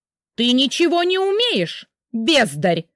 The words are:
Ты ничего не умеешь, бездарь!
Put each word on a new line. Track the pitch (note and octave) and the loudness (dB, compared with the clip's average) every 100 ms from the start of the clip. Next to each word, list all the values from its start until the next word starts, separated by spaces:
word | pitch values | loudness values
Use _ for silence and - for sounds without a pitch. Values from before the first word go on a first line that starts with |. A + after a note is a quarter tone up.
| _ _ _ | _ _ _
Ты | - A#3+ | -2 0
ничего | B3+ C#4 - E4+ E4+ | 2 0 2 2 2
не | F4 F#4+ | 0 0
умеешь, | F#4+ G4+ A#4+ C#4 D#3+ - - _ _ | 0 0 0 -2 -4 -8 -18 _ _
бездарь! | A3+ A3+ D4 F3+ C#3+ F3+ E3 - | -6 0 2 0 0 0 -2 -4